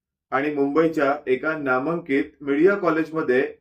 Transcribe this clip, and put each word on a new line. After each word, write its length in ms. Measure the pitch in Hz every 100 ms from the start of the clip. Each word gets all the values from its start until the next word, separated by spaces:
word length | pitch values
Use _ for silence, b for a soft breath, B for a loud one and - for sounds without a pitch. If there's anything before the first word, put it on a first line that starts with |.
| _ _ _
आणि 220 | 131 147
मुंबईच्या 680 | 143 139 151 160 156 139 - 127
एका 300 | 127 151 156
नामांकित 680 | 135 127 143 170 165 139 143 _
मीडिया 360 | 143 147 185 202
कॉलेजमध्ये 760 | 170 156 151 160 143 127 151 -